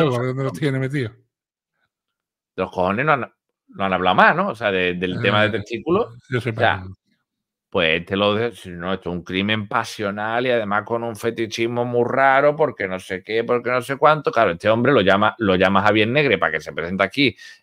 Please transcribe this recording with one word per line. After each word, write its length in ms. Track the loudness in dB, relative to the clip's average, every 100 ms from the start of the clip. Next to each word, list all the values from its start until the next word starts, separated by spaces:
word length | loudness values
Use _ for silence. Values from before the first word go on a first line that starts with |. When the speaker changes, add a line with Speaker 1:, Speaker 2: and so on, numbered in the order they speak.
Speaker 1:
huevos, 140 | 4 0
Speaker 2:
los 80 | -2
Speaker 1:
¿dónde 160 | -4
los 100 | -6
tiene 260 | -2 -2 -2
metidos? 320 | -2 -4 -6 -10 _ _ _ _ _ _ _ _ _ _ _ _ _ -6
Speaker 2:
Los 140 | -4
cojones 340 | -2 0 0 0
no 60 |
han, 200 | -2 -4 _ _ _ _
no 160 | -6
han 100 | -2
hablado 220 | 0 2 4
más, 200 | 4 2
¿no? 140 | -4
O 60 | -4
sea, 160 | -2
de, 220 | 0 0
del 260 | -2 -4 -2
tema 200 | 0 2
de 60 | 2
Speaker 1:
Eh, 20 | -2
Speaker 2:
testículos. 580 | -6 -8 -2 -2 -2 -10 -6
Speaker 1:
yo 100 | -4
sé 120 | -4
Speaker 2:
O 20 |
sea, 240 | 0 0 0
Speaker 1:
para 60 | -6 -18 _ _ _ _ _ _ _
Speaker 2:
pues 320 | 0 2 0
este 140 | -2 0
lo 200 | 0 0
de, 160 | -4 -8
si 140 | -14
no, 240 | -8 -6
esto 160 | -6 -6
es 60 | -8
un 80 |
crimen 440 | -4 -2 -2 -2 -2
pasional 800 | -4 -4 -6 -6 -4 -4 -2 0
y 60 |
además 320 | 0 0 -2 -2
con 180 | -4
un 120 | -6 -6
fetichismo 680 | -6 -4 -6 -4 -4 -2 -2
muy 180 | 0 0
raro, 480 | 2 4 4 4 2
porque 320 | -2 -2 -6
no 120 | -6
sé 240 | -6 -8
qué, 200 | -4 -2
porque 280 | 0 -2 -2
no 100 | -4
sé 140 | -4 2
cuánto. 340 | 4 4 0
Claro, 200 | 2 2
este 180 | 2 0
hombre 220 | 2 4
lo 100 | 4
llama, 320 | 4 4 2 2
lo 160 | 2 4
llama 260 | 4 4
Javier 260 | 4 4 2
Negre 300 | 2 2 2
para 140 | 0
que 100 | -2
se 100 | -6
presente 300 | -8 -4 0
aquí, 320 | 0 2 0 0 -12 -20